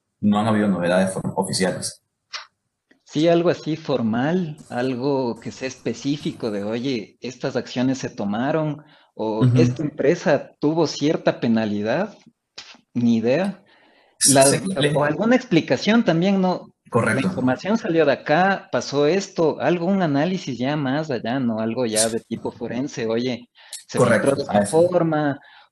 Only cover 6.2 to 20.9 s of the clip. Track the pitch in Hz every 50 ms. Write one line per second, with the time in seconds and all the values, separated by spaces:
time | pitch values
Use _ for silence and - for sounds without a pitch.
6.2 | - 175 - - 127 117 104 101 101 104 113 123 120 139 131 110 - - _ _
7.2 | - 120 - - - 139 120 123 - - - 127 123 131 131 131 - 131 - -
8.2 | 107 101 104 113 127 143 160 160 156 151 143 143 - _ _ _ _ _ _ -
9.2 | 110 110 107 110 127 123 117 127 123 123 123 - 156 143 - - 151 135 170 170
10.2 | - 185 147 131 - - _ - - 143 160 165 160 139 - - 139 147 165 175
11.2 | - 170 143 - - 120 113 113 110 107 104 104 104 110 123 165 202 208 - -
12.2 | _ - _ _ _ _ _ - - - - - _ _ - 120 120 117 117 113
13.2 | 110 117 131 160 190 202 180 - _ _ _ _ _ _ _ _ _ _ _ -
14.2 | - 160 135 139 135 139 - - - - - 139 147 147 151 143 147 147 156 160
15.2 | 202 233 254 247 - - 180 156 - - 135 123 - 202 220 233 226 - 160 165
16.2 | 175 202 196 190 185 185 175 - - - _ _ _ - - 117 - 113 107 -
17.2 | - - - 135 123 127 127 - - 180 220 226 - 220 165 165 156 139 127 -
18.2 | - - 147 165 185 196 196 185 - - - 123 - - 139 143 147 147 175 196
19.2 | 196 - - - 165 151 113 98 117 143 175 175 170 180 196 196 180 156 139 139
20.2 | 151 180 190 180 - 156 127 107 123 135 151 156 143 131